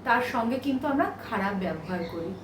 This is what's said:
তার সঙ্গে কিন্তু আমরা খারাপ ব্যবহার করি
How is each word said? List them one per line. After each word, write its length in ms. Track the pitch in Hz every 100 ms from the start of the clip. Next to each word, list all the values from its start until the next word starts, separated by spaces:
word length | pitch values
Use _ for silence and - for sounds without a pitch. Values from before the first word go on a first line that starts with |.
তার 180 | 262 240
সঙ্গে 380 | - 247 226 262
কিন্তু 280 | 277 262 294
আমরা 240 | 277 381 - -
খারাপ 240 | 208 196 196
ব্যবহার 400 | 180 160 170 180 170
করি 220 | 175 170 190